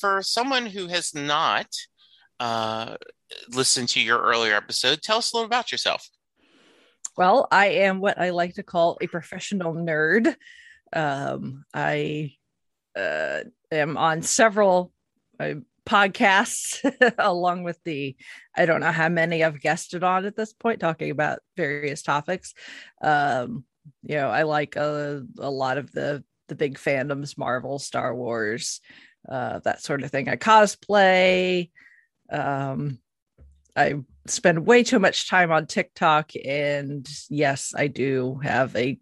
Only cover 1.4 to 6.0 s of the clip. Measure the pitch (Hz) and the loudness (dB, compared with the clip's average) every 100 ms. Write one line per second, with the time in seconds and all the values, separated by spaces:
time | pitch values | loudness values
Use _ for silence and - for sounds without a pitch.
1.4 | 147 107 - - - _ _ _ _ - | 2 0 -2 -10 -14 _ _ _ _ -8
2.4 | 120 113 113 110 113 - - - - - | -4 -2 -2 -4 -8 -12 -18 -20 -20 -20
3.4 | - 131 131 135 120 131 113 117 104 117 | -8 -2 0 0 0 0 2 2 2 2
4.4 | 113 104 - - 123 151 - 220 - 233 | 2 0 0 -2 0 0 0 0 0 -2
5.4 | 226 240 - 247 - - | 0 -2 -2 -4 -2 -4